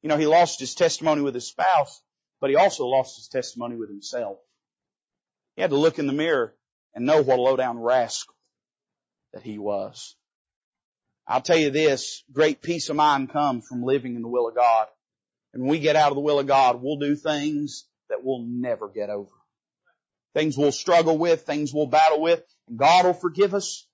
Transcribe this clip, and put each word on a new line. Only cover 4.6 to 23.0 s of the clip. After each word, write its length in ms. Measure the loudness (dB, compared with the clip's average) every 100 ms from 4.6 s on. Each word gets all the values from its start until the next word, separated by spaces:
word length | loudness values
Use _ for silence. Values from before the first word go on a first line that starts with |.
| _ _ _ _ _ _ _ _ _ -6
He 60 |
had 80 | -2
to 80 | 2
look 200 | 0 0
in 80 | -4
the 60 |
mirror 420 | -2 -2 -2 -2 _ _ _ _
and 120 | -6 2
know 160 | 2
what 160 | 4 2
a 40 |
low-down 360 | 2 0 -2 -4
rascal 560 | 0 0 0 -6 -14 _ _ _ _ _ _ _ _ _ _
that 100 | -18
he 160 | -14 -10
was. 560 | -6 -6 -6 -12 -20 _ _ _ _ _ _ _ _ _ _ _ -4
I'll 140 | -4
tell 160 | 2 2
you 140 | 2
this, 520 | 2 2 0 -4 -14 _
great 300 | 0 0 0
peace 300 | -6 -6 -4
of 60 | 0
mind 340 | 2 2 -2
comes 360 | -2 -2 -2 -8
from 160 | -6
living 340 | -2 -2 -2 -10
in 60 |
the 60 | -4
will 180 | -2 -2
of 60 |
God. 320 | 2 2 2 0 _ _ _ _ _ _
And 80 | -6
when 80 | -2
we 80 | 0
get 180 | 2 4
out 140 | 2
of 40 |
the 60 | 2
will 180 | 0 0
of 80 | 2
God, 360 | 4 4 2
we'll 160 | -4 -4
do 180 | -2 -2
things 680 | -2 -2 -2 -4 -6 -12 _ _ _
that 120 | -8
we'll 220 | -6 -6 -6
never 440 | -6 -6 -6 -8
get 180 | -8 -8
over. 240 | -8 -12 _ _ _ _ _ _ _ _ _ _
Things 240 | -4 -2 2
we'll 140 | 0
struggle 440 | 0 2 4 4 2
with, 300 | 2 0 0
things 260 | -4 -4
we'll 140 | -2 0
battle 340 | 4 4 4
with, 240 | 2 0 _ _ _
and 100 | 2
God 280 | 4 6